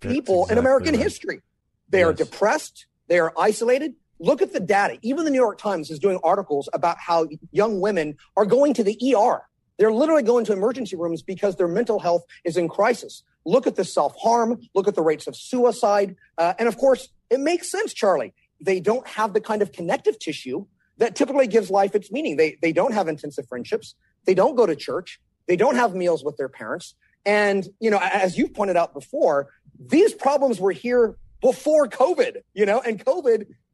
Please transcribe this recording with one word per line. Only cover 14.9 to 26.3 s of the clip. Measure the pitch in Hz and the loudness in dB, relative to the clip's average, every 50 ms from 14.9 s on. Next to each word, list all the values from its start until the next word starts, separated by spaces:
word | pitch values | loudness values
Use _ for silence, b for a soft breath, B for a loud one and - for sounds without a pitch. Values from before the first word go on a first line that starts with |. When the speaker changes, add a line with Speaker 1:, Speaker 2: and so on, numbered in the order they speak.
| 202 | 0
Speaker 2:
the | - 160 | 0 0
rates | 160 156 147 - | 0 0 -2 -4
of | - 123 | -14 -14
suicide. | - - - - 247 240 247 226 240 - 208 202 208 202 196 185 b b b b b | -14 -12 -6 -2 2 2 2 2 2 0 2 2 2 0 -2 -4 b b b b b
Uh, | 165 170 185 - | -2 -2 0 0
and, | 226 233 | -2 -2
of | 220 - | 0 2
course, | 262 269 262 247 - - _ _ _ - | 2 2 2 2 0 -12 _ _ _ -2
it | - 226 | -2 0
makes | 277 302 349 339 - - | 0 0 0 -2 -4 -4
sense, | - 381 453 381 - | -6 -4 -4 -6 -4
Charlie. | - - 202 180 147 117 95 _ _ _ _ _ - | -2 0 2 2 0 -2 -6 _ _ _ _ _ -8
They | 156 185 190 185 | -4 -2 -2 0
don't | 165 202 226 254 - - | 0 0 -2 -2 -4 -8
have | - - 214 226 185 | -6 -4 -4 -2 -2
the | 214 | -4
kind | 214 - 220 208 202 | -4 -2 -2 -2 -2
of | 190 - | -4 -4
connective | - 175 170 233 277 - 415 - - | -10 -6 -4 -4 -2 -2 -2 -4 -4
tissue | - - 147 - - 131 127 170 202 _ _ _ _ _ _ - | -6 -10 -10 -10 -8 -8 -8 -8 -10 _ _ _ _ _ _ -2
that | 226 226 - | -2 -2 0
typically | - 277 277 269 277 262 214 | -2 -2 0 2 2 2 4
gives | 190 226 202 170 | 4 2 2 2
life | 190 202 196 - - | 2 2 2 2 0
its | 208 180 - 196 | -2 -4 -4 -8
meaning. | 269 320 247 151 | -6 -4 -4 0
They, | 139 160 156 135 - - | 0 0 0 0 -2 -2
they | 165 156 | -2 0
don't | 160 196 262 220 | 0 0 0 0
have | 214 185 160 | -2 -2 -2
intensive | 156 147 - 147 143 - 139 - | -4 -8 -8 -12 -10 -10 -12 -10
friendships. | 127 123 117 - 202 226 - - - _ _ _ _ _ - | -10 -12 -8 -6 -6 -8 -8 -10 -20 _ _ _ _ _ 0
They | - 190 | 0 2
don't | 180 196 269 302 | 2 2 2 4
go | 240 233 | 2 2
to | 185 156 | 2 0
church. | 147 - - 127 165 185 - - _ _ _ _ _ _ - | -4 -6 -8 -8 -8 -8 -10 -18 _ _ _ _ _ _ -2
They | 180 | 0
don't | 175 214 269 285 | 2 2 2 2
have | 247 247 226 180 | 2 0 0 -2
meals | 185 180 175 165 156 139 | -2 -2 -2 -2 -2 -4
with | 147 | -6